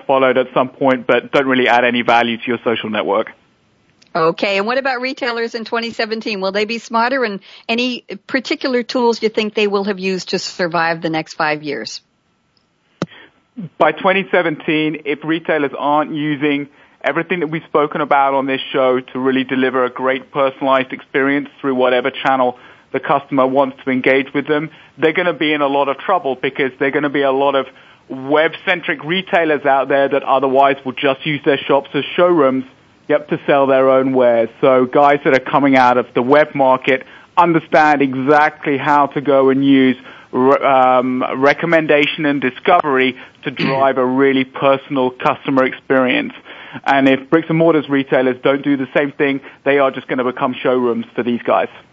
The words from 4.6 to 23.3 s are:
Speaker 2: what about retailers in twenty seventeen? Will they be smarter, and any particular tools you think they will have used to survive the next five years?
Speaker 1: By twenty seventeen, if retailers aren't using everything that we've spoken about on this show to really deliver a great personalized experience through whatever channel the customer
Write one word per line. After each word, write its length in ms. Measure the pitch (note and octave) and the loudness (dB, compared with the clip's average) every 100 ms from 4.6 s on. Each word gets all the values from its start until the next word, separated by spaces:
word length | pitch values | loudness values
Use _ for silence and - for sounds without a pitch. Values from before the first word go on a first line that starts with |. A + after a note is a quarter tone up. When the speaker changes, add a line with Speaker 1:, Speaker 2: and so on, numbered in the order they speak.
| G#3 | -2
Speaker 2:
what 120 | B3+ | -2
about 240 | C4+ B3 | -2 -4
retailers 540 | B3+ C#4 B3+ A#3 A#3 A#3 | -6 -6 -6 -4 -6 -8
in 100 | G#3+ | -6
twenty 260 | A#3 A3+ | -6 -6
seventeen? 480 | A3 A3+ A3+ A3 G3+ | -6 -6 -6 -6 -4
Will 140 | F#3+ | -4
they 100 | G3 | -2
be 140 | G#3+ A#3 | -4 -6
smarter, 480 | - A3+ A#3+ C4+ A#3 | -4 -2 0 -2 -4
and 160 | G3 - - - | -6 -14 -16 -6
any 380 | A#3 B3 A#3+ - G3 - | -4 -4 -6 -12 -16 -6
particular 540 | C4+ - C#4 - B3 | -6 -4 -6 -4 -4
tools 380 | A#3 B3+ A#3 A3 | -2 0 0 0
you 60 | A3 | -2
think 260 | A3 G#3+ | -2 -4
they 140 | A3 G#3 | -2 0
will 160 | G3+ | 0
have 160 | G3 F#3+ | -4 -4
used 300 | F#3+ F#3 - | -4 -6 -6
to 100 | F#3 | -8
survive 640 | - - F3 E3+ E3 E3 | -6 -6 -4 -2 -2 -2
the 80 | E3+ | -4
next 240 | D#3+ D#3 | -6 -6
five 300 | - D#3 D3+ | -4 -4 -4
years? 360 | D3 B2 A2+ - _ _ _ _ _ _ _ _ _ - - - - _ _ - F3 - | -6 -8 -10 -16 _ _ _ _ _ _ _ _ _ -12 -12 -12 -20 _ _ -16 -12 -2
Speaker 1:
By 140 | D#3 | -2
twenty 340 | D#3 G3 F#3+ F#3+ | 0 -2 -2 0
seventeen, 720 | F#3+ E3+ D3 - D#3 D#3 D#3 | 0 0 -4 -2 -2 -2 -4
if 160 | - C#3+ D#3 | -6 -6 -4
retailers 460 | E3 E3 D#3 C#3 - | -6 -2 -2 -2 -4
aren't 360 | C#3 D3 D3 | -2 0 -2
using 560 | D#3 D3+ C#3+ D3 C#3+ C#3+ _ _ _ | -4 -4 -2 -2 -2 -6 _ _ _
everything 380 | C3 D3 E3 F3+ | -4 -4 -4 -4
that 60 | D3 | -4
we've 180 | D#3+ - | -6 -2
spoken 340 | D#3 D3 E3+ | -2 0 -2
about 340 | C#3+ C#3+ C#3 | 0 2 2
on 120 | C#3 C3+ | 0 -2
this 160 | C3 - | -4 -4
show 300 | C#3+ C3 B2+ | 0 2 0
to 180 | B2+ B2+ | -2 -4
really 240 | C3 C3 | -2 0
deliver 400 | C3 C3 C3 B2+ | -2 0 0 0
a 60 | B2 | -2
great 420 | B2 C3 C3 C3 | -2 -4 -4 -6
personalized 640 | D3+ C3+ C3 C#3 C3 C3 | -2 -2 -2 -2 0 -2
experience 560 | B2 - C#3 C3+ C#3+ C3+ - | -10 -6 -2 0 -2 -4 -8
through 160 | C#3 B2+ | -4 0
whatever 340 | B2+ B2+ C3 | 2 2 -2
channel 480 | - C#3+ C3 B2+ - - - _ | -2 0 2 0 -2 -16 -20 _
the 60 | C3 | -8
customer 440 | - C#3+ - | -2 -2 0